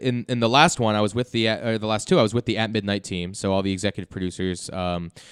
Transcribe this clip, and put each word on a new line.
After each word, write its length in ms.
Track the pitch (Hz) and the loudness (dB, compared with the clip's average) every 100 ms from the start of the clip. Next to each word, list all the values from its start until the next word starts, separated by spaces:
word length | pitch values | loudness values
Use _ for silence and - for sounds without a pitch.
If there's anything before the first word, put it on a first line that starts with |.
in, 240 | 127 123 113 | 0 -2 -2
in 140 | 123 | 0
the 80 | 113 | 4
last 320 | 131 160 - | 6 4 4
one, 140 | 113 107 | 0 2
I 60 | |
was 140 | 104 110 | 0 0
with 160 | 123 | -2
the, 160 | 117 110 | 0 0
uh, 180 | 107 117 | 0 -2
or 80 | 113 | -2
the 100 | 107 | 0
last 220 | 107 - | -2 2
two, 100 | 185 | 4
I 40 | |
was 100 | 110 | 4
with 100 | 113 - | 2 0
the 120 | 107 | 0
At 140 | 110 | 0
Midnight 340 | 110 101 101 - | -2 0 -2 -4
team. 280 | 92 87 | -6 -6
So 200 | 98 98 | -4 0
all 80 | 95 | 2
the 100 | 98 | 0
executive 380 | 95 101 98 90 | 0 -2 -4 -10
producers, 600 | 98 92 85 92 87 - | -6 -6 -4 -4 -4 -8
um, 380 | 92 90 87 85 - - | -6 -4 -4 -6 -14 -20